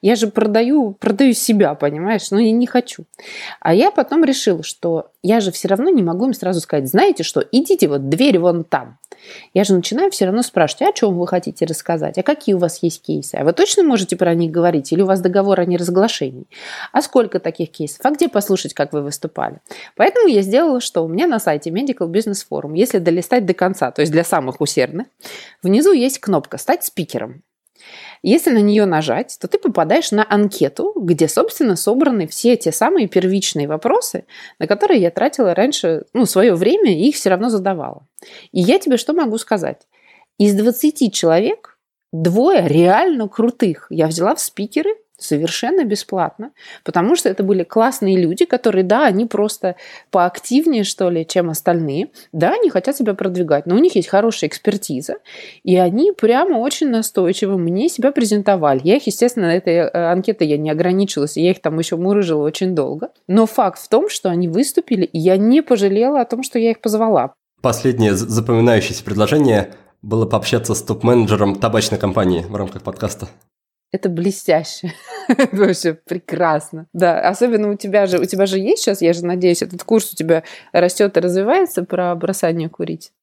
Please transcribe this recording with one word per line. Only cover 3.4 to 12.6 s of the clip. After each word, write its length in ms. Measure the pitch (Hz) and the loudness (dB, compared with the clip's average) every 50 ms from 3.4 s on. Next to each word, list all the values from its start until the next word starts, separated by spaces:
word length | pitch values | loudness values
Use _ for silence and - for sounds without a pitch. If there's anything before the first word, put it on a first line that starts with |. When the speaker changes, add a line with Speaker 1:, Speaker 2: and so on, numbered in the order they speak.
| - - - - | -16 -16 -16 -6
Speaker 1:
А 120 | - 160 165 | -2 2 2
я 200 | 190 294 392 415 | 4 4 2 2
потом 320 | - 262 - 277 311 320 | 0 -2 0 2 2 2
решила, 400 | 269 269 262 - - 185 165 156 | 2 2 0 0 0 0 0 -4
что 460 | - - _ - 175 165 160 - _ _ _ - | -12 -14 _ -4 -4 -4 -4 -6 _ _ _ 0
я 160 | 180 214 233 | 2 2 2
же 140 | 202 190 170 | 2 -2 -4
всё 160 | - - 180 | -4 -2 -2
равно 220 | 190 196 262 359 | 0 0 2 2
не 120 | 381 269 190 | 2 2 2
могу 240 | 170 165 180 226 | 0 0 -2 -2
им 80 | 269 233 | -2 -2
сразу 260 | - - 185 185 170 | -2 -4 -2 -2 -2
сказать: 280 | 160 - - 151 135 131 | -4 -2 -4 -2 -2 0
«Знаете 340 | 135 196 370 403 339 - 170 | 2 2 2 2 2 0 -4
что, 220 | - - 147 - - - | -4 -4 -4 -4 0 0
идите 340 | 247 320 - 392 339 - | 0 2 2 2 2 2
вот 220 | 151 143 143 135 135 | 0 0 -2 -2 -2
дверь 320 | 151 170 254 285 214 175 | 0 2 2 2 2 4
вон 240 | 165 180 170 170 160 | 2 2 0 0 -2
там». 340 | _ - 139 123 120 123 _ _ _ - _ - - - - - _ _ | _ -4 -6 -6 -8 -20 _ _ _ -20 _ -20 -20 -20 -20 -20 _ _
Я 100 | 180 202 | 0 2
же 100 | 196 196 | 4 2
начинаю 360 | 180 175 - 214 262 370 392 | 2 2 0 -2 0 0 -2
всё 160 | 381 - 208 | 0 0 0
равно 160 | 185 190 226 247 | 0 0 -2 -2
спрашивать: 400 | - _ 190 165 151 - - 269 | -2 _ 0 0 0 0 0 -2
«А 60 | 381 | -2
о 40 | 415 | 0
чём 260 | - - 208 185 175 | 2 0 0 0 0
вы 80 | 175 | -2
хотите 380 | 175 - 180 175 - 165 - 170 | -2 -2 -2 -4 -4 -4 -4 -4
рассказать? 540 | 160 160 - - - 170 160 156 156 - - | -4 -4 -8 -4 -4 -4 -4 -4 -4 -4 -2
А 40 | 185 | 0
какие 320 | - - 294 - - 196 | -2 -2 -2 0 -2 0
у 40 | |
вас 240 | 180 | 2